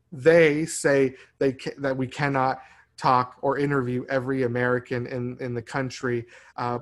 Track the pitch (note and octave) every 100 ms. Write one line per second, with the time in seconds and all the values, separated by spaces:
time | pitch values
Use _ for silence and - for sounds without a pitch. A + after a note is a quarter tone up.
0 | _ B2+ C#3+ E3+ D#3+ D3 D#3 - D#3 C#3
1 | C3+ C3 - _ C#3 B2 D#3 C#3+ C#3 C3
2 | B2+ - C#3+ C#3 C3 C3 - - _ -
3 | D3+ B2+ B2 - C#3 C3+ C#3+ C#3 B2 B2
4 | B2 C3+ B2 C3+ A#2+ A#2+ B2 B2 - B2
5 | B2 C3 B2 B2+ B2+ A#2+ A2+ C#3 C3 -
6 | B2+ A#2+ A#2 - - - A#2+ A#2+